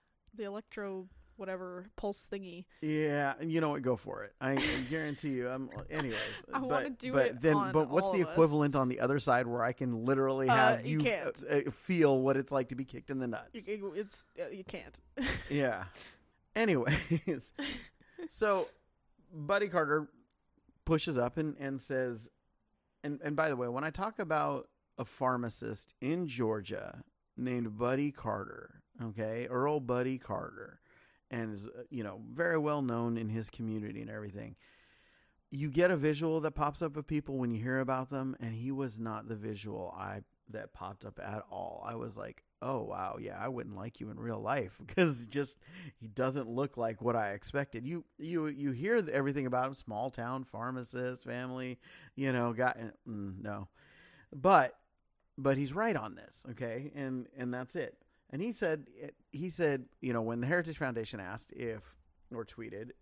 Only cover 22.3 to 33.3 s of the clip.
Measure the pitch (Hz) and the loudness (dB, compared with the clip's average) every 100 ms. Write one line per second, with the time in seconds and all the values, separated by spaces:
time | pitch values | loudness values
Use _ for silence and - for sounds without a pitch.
22.3 | _ _ _ _ _ _ _ 147 143 160 | _ _ _ _ _ _ _ -8 -4 -2
23.3 | 147 156 127 120 127 156 165 202 - 175 | 2 2 2 0 -2 -2 -2 -4 -4 0
24.3 | 156 147 139 - _ _ - 123 - 127 | 2 2 -2 -8 _ _ -10 -8 0 2
25.3 | 123 117 - 113 104 - - 127 170 165 | 2 -2 -4 -6 -6 -10 -6 -2 0 -2
26.3 | 120 113 107 95 104 50 - - _ _ | 0 2 0 -2 -6 -8 -12 -18 _ _
27.3 | - 127 123 113 107 120 131 147 135 113 | -6 -2 0 -2 0 2 2 0 -2 -4
28.3 | 104 - - - - _ - 117 104 110 | -4 -4 -12 -16 -20 _ -10 -8 -4 -4
29.3 | 113 123 127 143 151 123 123 127 131 - | -4 -2 0 2 2 2 0 0 -2 -4
30.3 | 98 - 104 107 - _ _ _ _ _ | -6 -6 -12 -16 -18 _ _ _ _ _
31.3 | 120 113 101 104 123 120 127 104 95 113 | -6 -6 -8 -10 -14 -10 -8 -6 -8 -10
32.3 | 123 170 160 151 147 131 117 117 117 110 | -2 2 2 2 2 2 2 2 0 0